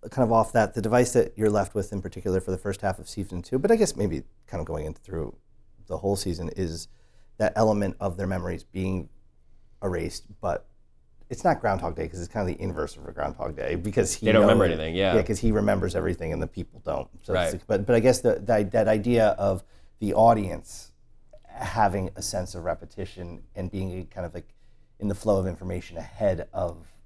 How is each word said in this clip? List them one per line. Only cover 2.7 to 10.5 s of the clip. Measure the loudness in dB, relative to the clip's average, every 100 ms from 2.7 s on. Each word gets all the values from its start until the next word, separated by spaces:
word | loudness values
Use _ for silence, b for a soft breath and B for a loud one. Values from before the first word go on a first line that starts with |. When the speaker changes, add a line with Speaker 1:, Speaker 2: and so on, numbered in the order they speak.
| -2
Speaker 1:
half | -2 -4
of | -8
season | -8 -6 -8
two, | -4 -2
but | 4
I | 4
guess | 4
maybe | 2 -2 -2 -8 _ -12
kind | -8
of | -6
going | -6 -6
into | -10
through | -8 -6 -6 -10 _ -20 -20 -20 -10
the | -4
whole | 0 0
season, | -2 -4 -6 -4
is | -4 -6 -12 -20 -20 -20 -20 -2
that | -2
element | 4 2 4 0 -2
of | -6 -4
their | -4
memories | -4 -4 -8
being | -8 -6 -2 -4 -6 -16 -20 _ _ -20 -20 -8
erased, | -4 -2 -4 -8 -16 -8
but | -4